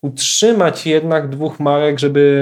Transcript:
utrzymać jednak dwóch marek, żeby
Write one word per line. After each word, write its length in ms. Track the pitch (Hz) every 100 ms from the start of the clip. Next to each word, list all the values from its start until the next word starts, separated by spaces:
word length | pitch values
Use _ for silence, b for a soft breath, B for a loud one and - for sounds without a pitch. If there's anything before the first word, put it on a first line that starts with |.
utrzymać 840 | 143 131 - - 220 226 175 - 165
jednak 420 | 156 160 160 143
dwóch 320 | 135 156 156
marek, 380 | 147 143 151 143
żeby 420 | 143 143 143 139